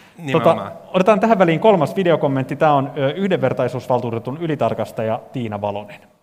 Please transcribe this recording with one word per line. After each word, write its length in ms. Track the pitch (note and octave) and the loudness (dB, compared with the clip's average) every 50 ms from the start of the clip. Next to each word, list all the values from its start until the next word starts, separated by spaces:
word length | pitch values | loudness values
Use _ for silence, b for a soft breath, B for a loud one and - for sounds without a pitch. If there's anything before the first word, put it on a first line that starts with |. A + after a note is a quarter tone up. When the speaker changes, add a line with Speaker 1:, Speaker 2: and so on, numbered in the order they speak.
| B B B D3+ | B B B -12
Speaker 1:
Nimenomaan. 540 | C#3 C3+ D3 D#3+ - E3 D#3 A2 G2 G2+ | -4 -2 0 2 4 4 2 2 -2 -8
Speaker 2:
Tota, 160 | - - - - | -12 -16 -12 -4
otetaan 280 | - F#3 F#3 A3 G#3+ F#3+ | -2 2 4 4 4 4
tähän 180 | A3+ A3+ A3+ F#3+ | 4 2 4 4
väliin 220 | F3+ E3 D#3+ D#3 | 4 4 2 4
kolmas 360 | - A3 G3+ E3+ C#3+ - - | 4 4 4 4 2 0 -2
videokommentti. 600 | G3 F#3 F3 D#3 - D#3+ C#3 C3+ C3+ B2+ - D3 | 0 2 2 2 2 2 0 0 -2 -2 -4 -2
Tää 160 | C#3 E3 D3+ | 2 2 4
on, 200 | D3 C3+ C3+ C3+ - D#3 | 4 2 0 -2 -4 -2
ö, 120 | C3+ C#3 | -2 -2
yhdenvertaisuusvaltuutetun 1300 | D3+ F#3 G3 G3 F3 C3+ C3 B2+ - - B2+ A#2+ C3+ A#2+ - - B2+ A#2+ B2 A#2 A#2 A2 - B2+ C3+ E3 | -2 -2 -2 -2 0 0 0 0 0 -2 -2 -2 -4 -6 -2 -2 -2 -2 0 -4 -6 -6 -6 -8 -8 -6
ylitarkastaja 840 | F3 D#3+ D3+ - A#2+ A2 A2 A#2 G#2+ - - - A2 A2 A2+ - - - | -4 -4 -2 -2 -2 -2 -2 -4 -6 -6 -6 -6 -4 -4 -4 -6 -8 -10
Tiina 280 | - C3 A#2 G#2+ G#2 G2+ | -10 -8 -6 -6 -6 -4
Valonen. 400 | G#2 G#2 G2+ G#2 G#2 - - - - _ _ _ | -4 -4 -6 -6 -10 -12 -18 -20 -20 _ _ _